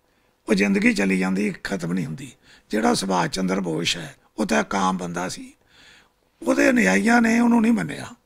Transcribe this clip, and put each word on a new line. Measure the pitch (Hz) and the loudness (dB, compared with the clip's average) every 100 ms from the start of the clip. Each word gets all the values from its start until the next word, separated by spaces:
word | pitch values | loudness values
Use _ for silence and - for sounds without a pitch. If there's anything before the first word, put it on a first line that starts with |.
| _ _ _ _ - | _ _ _ _ -2
ਉਹ | |
ਜ਼ਿੰਦਗੀ | 196 202 196 226 | 2 2 2 2
ਚਲੀ | 202 196 190 | 2 0 0
ਜਾਂਦੀ, | 185 190 208 - | 0 -2 -2 -6
ਖਤਮ | - 190 170 | -8 -6 -4
ਨਹੀਂ | 185 151 | -4 -4
ਹੁੰਦੀ। | 151 143 - _ - _ | -8 -14 -20 _ -20 _
ਜਿਹੜਾ | 214 233 | -2 0
ਸੁਭਾਸ਼ | 240 190 185 165 | 0 0 -2 -2
ਚੰਦਰ | 180 190 190 | -2 -2 -2
ਬੋਸ | 180 160 170 170 | -4 -4 -4 -6
ਹੈ | 151 - _ - | -8 -18 _ -8
ਉਹ | 208 | -2
ਤਾਂ | 220 | -2
ਇੱਕ | 196 | -2
ਆਮ | 202 190 185 | -2 0 -2
ਬੰਦਾ | 180 170 180 | -4 -6 -6
ਸੀ, | - 262 _ _ _ - - _ _ _ _ | -8 -14 _ _ _ -20 -20 _ _ _ _
ਉਹਦੇ | - 262 285 | -2 2 4
ਅਨੁਯਾਈਆਂ | 247 190 190 208 240 | 4 4 2 4 4
ਨੇ | 226 233 | 4 4
ਉਹਨੂੰ | 240 233 | 4 4
ਨਹੀਂ | 226 | 4
ਮੰਨਿਆ | 226 160 143 131 240 | 2 -2 -8 -12 -16